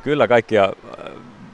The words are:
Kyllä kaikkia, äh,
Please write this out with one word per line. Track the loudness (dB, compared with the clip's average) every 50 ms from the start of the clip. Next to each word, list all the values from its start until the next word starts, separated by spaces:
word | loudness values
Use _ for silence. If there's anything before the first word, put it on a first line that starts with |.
Kyllä | -6 -4 -2 -2 2 2
kaikkia, | 2 2 2 2 2 2 2
äh, | 0 -2 -8 -16 -20 -20 -18 -18 -18 -18 -20 -20 -20 -20 -20 -20 -20